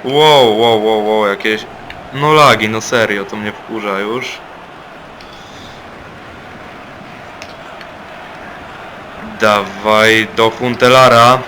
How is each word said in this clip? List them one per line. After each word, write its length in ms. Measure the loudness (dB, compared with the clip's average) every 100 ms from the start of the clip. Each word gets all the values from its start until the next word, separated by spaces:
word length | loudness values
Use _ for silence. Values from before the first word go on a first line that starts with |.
Wow, 540 | -2 2 4 6 4 2
wow, 260 | 2 2
wow, 240 | 0 0 0
wow, 180 | 0 0
jakieś, 400 | -2 -4 -6 -8 -18 -18 -18 -14
no 200 | -4 0
lagi, 360 | 4 4 4 0
no 120 | -4
serio, 440 | -2 0 0 -2
to 120 | -6 -10
mnie 160 | -10
wkurza 460 | -12 -12 -10 -6 -6
już. 400 | -6 -8 -10 -14 -18 -20 -20 -20 -20 -20 -20 -20 -20 -20 -20 -20 -20 -20 -20 -20 -20 -20 -20 -20 -20 -20 -20 -20 -20 -20 -20 -20 -20 -18 -18 -18 -18 -18 -20 -20 -20 -20 -18 -18 -18 -18 -18 -18 -18 -20 -20 -18 -18 -4
Dawaj 880 | 0 0 -2 -6 0 4 4 2 0 0
do 140 | -2
Huntelara. 880 | -2 -6 0 4 6 6 6 6 4